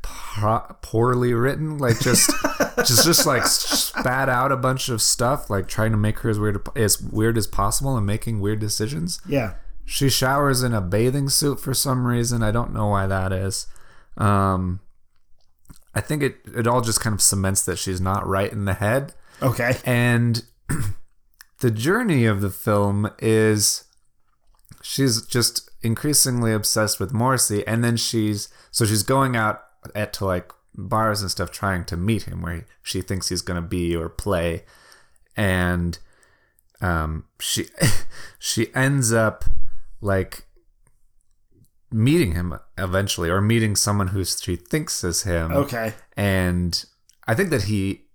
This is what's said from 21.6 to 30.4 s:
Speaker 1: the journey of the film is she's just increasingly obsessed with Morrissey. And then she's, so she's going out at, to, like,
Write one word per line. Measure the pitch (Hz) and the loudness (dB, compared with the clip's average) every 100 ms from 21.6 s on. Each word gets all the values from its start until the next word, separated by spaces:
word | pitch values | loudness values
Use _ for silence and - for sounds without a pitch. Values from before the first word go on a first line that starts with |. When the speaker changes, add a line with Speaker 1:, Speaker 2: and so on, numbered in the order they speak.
Speaker 1:
the | 123 | 0
journey | 107 123 214 247 147 113 | 0 0 0 2 4 4
of | 101 | 2
the | 101 | -2
film | - - 104 101 101 107 - | -4 0 2 2 0 -2 -2
is | 117 110 110 107 104 - - _ _ _ _ _ _ _ - - | 2 4 4 4 2 -2 -8 _ _ _ _ _ _ _ -20 -20
she's | - - 135 113 - | -10 0 2 0 0
just | 123 117 - - - | 0 0 -2 -10 -6
increasingly | 113 113 147 143 135 123 113 | -2 -2 0 2 2 2 2
obsessed | 110 98 - 107 - | 2 0 0 0 -2
with | 95 | -4
Morrissey. | 107 123 127 - 104 104 | 0 2 2 2 0 0
And | 113 | 0
then | 120 117 | 0 0
she's, | - 117 107 104 - - - | -2 0 0 -2 -6 -16 -8
so | - 110 | 0 2
she's | 107 | 2
going | 101 135 135 120 | 2 2 2 2
out | 107 - - _ - | 0 -2 -10 _ -12
at, | 104 104 | -6 -6
to, | - 98 | -4 -2
like, | 90 | -2